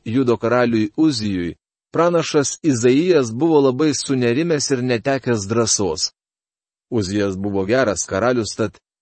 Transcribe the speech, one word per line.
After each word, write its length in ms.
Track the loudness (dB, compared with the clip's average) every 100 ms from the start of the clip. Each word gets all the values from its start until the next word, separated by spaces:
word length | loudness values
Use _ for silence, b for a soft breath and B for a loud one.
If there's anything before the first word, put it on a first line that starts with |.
| -4
Judo 320 | -2 0 0
karaliui 540 | 2 2 2 2 0 0
Uzijui, 600 | 0 0 -4 -4 -4 -8 _ _ _
pranašas 680 | 0 0 0 0 0 -2 -2
Izaijas 680 | -2 2 4 4 4 2 2
buvo 280 | 0 2 4
labai 320 | 4 2 0
sunerimęs 760 | -2 -2 0 0 0 0 -2 -2
ir 120 | -2
netekęs 640 | 0 -2 -2 -2 -2 -2 0
drąsos. 640 | -2 0 0 -2 -2 -6 -10 _ _ _ _ _ _ _
Uzijas 440 | -4 -2 -2 -2 -2
buvo 300 | -4 -4 0
geras 400 | 0 0 -2 -4
karalius, 480 | -2 0 0 -2 -4
tad 240 | -6 -6 _ _